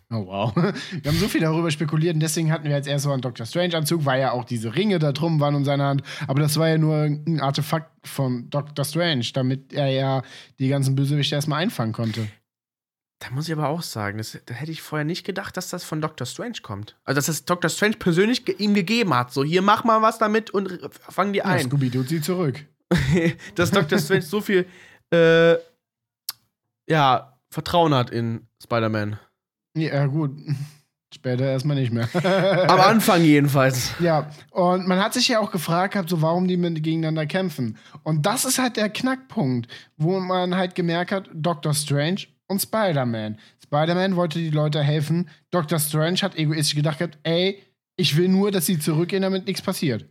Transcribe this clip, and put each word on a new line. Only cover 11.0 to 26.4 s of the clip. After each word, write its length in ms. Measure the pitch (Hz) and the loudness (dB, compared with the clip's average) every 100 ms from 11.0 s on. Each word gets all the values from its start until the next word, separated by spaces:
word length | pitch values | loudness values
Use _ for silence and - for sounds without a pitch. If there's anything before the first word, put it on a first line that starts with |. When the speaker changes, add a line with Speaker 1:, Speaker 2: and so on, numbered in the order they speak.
| 139 147 139 147 | 0 0 0 -2
Speaker 1:
erstmal 260 | 151 143 | -2 -2
einfangen 300 | 190 - 113 | -2 -2 -4
konnte. 340 | 110 113 107 107 - _ _ _ _ _ _ _ - | -2 -4 -4 -8 -10 _ _ _ _ _ _ _ -20
Speaker 2:
Da 100 | - | -10
muss 160 | 131 165 | -6 -4
ich 60 | |
aber 160 | 151 143 | -2 -2
auch 120 | 170 | -2
sagen, 360 | 165 113 101 107 | -6 -4 -4 -4
das, 180 | 110 - - | -8 -12 -14
da 80 | |
hätte 180 | 120 156 | -10 -10
ich 100 | 160 | -12
vorher 220 | - 151 147 | -8 -4 -4
nicht 180 | 175 - | -4 -8
gedacht, 320 | 190 202 - | -8 -8 -10
dass 120 | 180 | -10
das 140 | 180 | -10
von 180 | - 156 | -8 -4
Doctor 260 | 156 - 123 | -4 -6 -10
Strange 300 | - 226 220 | -8 -10 -10
kommt. 360 | - 101 107 - - | -12 -12 -12 -12 -4
Also, 100 | 139 | -2
dass 80 | 135 | 0
das 180 | 151 - | -2 -2
Doctor 240 | 175 165 | -2 -2
Strange 260 | - 208 220 | 0 0 0
persönlich 500 | 190 165 214 247 - | 0 2 2 0 -4
ge-, 100 | 190 | -2
ihm 160 | 208 208 | 2 2
gegeben 380 | 175 226 220 123 | 2 2 2 0
hat. 180 | 123 | 0
So, 100 | 139 | -2
„Hier, 180 | 143 180 | 0 2
mach 200 | 196 226 233 | 4 2 4
mal 160 | 220 | 4
was 140 | 220 226 | 4 2
damit 300 | 214 214 220 | 2 0 0
und 180 | 196 190 | -4 -4
r-, 200 | 180 - | -6 -12
fang 400 | - - - 202 | -16 -10 -4 -2
die 60 | 196 | 0
Speaker 1:
Ja, 60 | 190 | 0
Speaker 2:
ein.“ 200 | 180 127 | 0 0
Speaker 1:
Scooby-Doo, 360 | 143 127 127 | 0 0 -2
zieh 180 | 131 165 | -2 -2
zurück. 420 | 151 180 160 117 - _ - | -2 -2 -2 -4 -10 _ 0
Speaker 2:
<laughs> 540 | 170 131 175 165 - - - | 0 2 2 2 -2 -6 -2
Dass 160 | 170 | 2
Doctor 260 | 196 160 180 | 2 2 0
Strange 220 | 151 190 | 2 0
so 200 | 185 208 | 0 -4
viel, 260 | 208 185 180 - - - - | 0 0 0 -8 -20 -20 0
äh, 440 | 170 165 165 165 165 - _ _ _ _ _ - - | 4 6 8 6 4 0 _ _ _ _ _ -20 -20